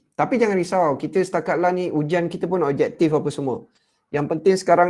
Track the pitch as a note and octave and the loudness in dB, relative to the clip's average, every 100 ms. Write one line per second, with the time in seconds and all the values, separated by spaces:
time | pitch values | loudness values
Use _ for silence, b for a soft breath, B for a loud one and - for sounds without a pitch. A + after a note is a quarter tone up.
0 | _ - D3 B3 A3 G3 F3 F#3+ D#3+ C#3 | _ -4 -2 2 2 0 0 2 2 0
1 | D3+ F#3+ F3+ F3 D#3+ D#3+ F3+ F3+ F3+ D3+ | -2 -2 0 -2 -2 0 0 0 -2 -2
2 | D3 F3 E3+ F3 E3+ F#3 C#3+ C#3 C#3+ - | -2 -2 -2 -4 -4 0 0 0 -2 0
3 | D#3+ D3+ D3+ C#3 C#3 A2+ - _ _ _ | 0 2 -2 -4 -4 -4 -8 _ _ _
4 | _ C#3+ C#3+ D#3+ F#3+ F#3+ - G3 | _ -4 -4 0 2 2 4 4